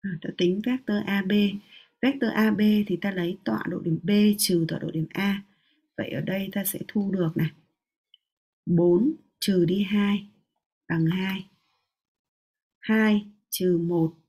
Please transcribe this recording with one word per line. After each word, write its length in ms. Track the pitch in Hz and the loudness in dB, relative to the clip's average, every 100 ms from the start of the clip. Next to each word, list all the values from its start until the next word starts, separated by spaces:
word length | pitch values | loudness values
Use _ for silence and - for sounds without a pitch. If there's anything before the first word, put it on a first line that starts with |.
À, 80 | 196 165 | -8 -8
ta 80 | 160 - | -8 -2
tính 220 | 180 190 | 0 0
vector 320 | 233 254 - 208 - | -2 -4 -2 -4 0
A 160 | 196 | -2
B. 100 | 190 208 202 202 _ - _ _ | 2 2 2 -2 _ -20 _ _
Vector 280 | 247 277 226 | -2 0 -2
A 200 | - 220 | 2 2
B 100 | 202 214 214 208 | 4 4 2 0
thì 100 | 170 | -2
ta 100 | 202 | -4
lấy 280 | 185 175 196 | -4 -4 -4
tọa 180 | - 220 - | -6 -4 -4
độ 120 | 180 | -6
điểm 180 | 170 165 | -4 -2
B 80 | 170 208 208 208 | 2 4 4 2
trừ 260 | - 175 165 | 0 0 0
tọa 100 | 170 | -4
độ 120 | - | -6
điểm 160 | 160 160 | -6 -6
A. 320 | - 202 196 - _ _ _ _ - | -2 -2 -4 -8 _ _ _ _ -10
Vậy 140 | - | -8
ở 100 | - | -6
đây 280 | 170 190 190 | -4 -6 -4
ta 120 | 202 | -6
sẽ 140 | 190 - - | -6 -8 -6
thu 240 | 214 196 | -4 -2
được 240 | 185 165 160 | 0 -2 0
này. 140 | 160 - _ _ _ _ _ _ _ _ _ _ - | -4 -6 _ _ _ _ _ _ _ _ _ _ 0
Bốn 460 | 175 175 175 262 320 _ _ | 2 4 4 2 -2 _ _
trừ 240 | - 185 | 0 2
đi 180 | 170 196 | 2 2
hai 440 | 190 208 202 202 - _ _ _ _ _ _ | 0 0 2 0 -4 _ _ _ _ _ _
bằng 180 | 165 160 | 0 0
hai. 400 | 185 190 190 - _ _ _ _ _ _ _ _ _ _ _ _ _ | 0 -4 -6 -10 _ _ _ _ _ _ _ _ _ _ _ _ _
Hai 460 | - 220 220 208 208 _ _ | 0 4 4 2 0 _ _
trừ 280 | - 180 170 | -2 0 2
một 360 | 170 170 160 - | 2 0 0 -2